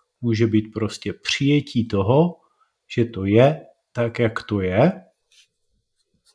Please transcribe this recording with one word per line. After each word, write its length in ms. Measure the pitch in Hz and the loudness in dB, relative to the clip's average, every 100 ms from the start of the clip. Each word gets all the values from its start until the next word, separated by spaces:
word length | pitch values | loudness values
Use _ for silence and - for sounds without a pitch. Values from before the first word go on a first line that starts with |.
| _ _ | _ _
může 260 | 120 110 113 | -4 0 2
být 260 | 107 107 | 2 -2
prostě 400 | 107 107 - - | -6 -6 -6 -10
přijetí 760 | 90 - - 139 147 143 127 110 | -8 -6 -2 0 0 0 -4 -2
toho, 480 | 98 95 135 175 175 _ _ _ _ _ | -2 2 4 2 -2 _ _ _ _ _
že 100 | - | -4
to 200 | 113 90 | -4 -2
je 360 | 98 107 135 151 - _ _ | 2 4 4 2 -10 _ _
tak, 260 | - 117 113 | -6 -6 -2
jak 240 | 117 117 | -4 -4
to 180 | - 104 | -6 -4
je, 320 | 92 92 151 196 - _ _ _ _ _ _ _ _ _ _ _ _ | -2 2 2 0 -12 _ _ _ _ _ _ _ _ _ _ _ _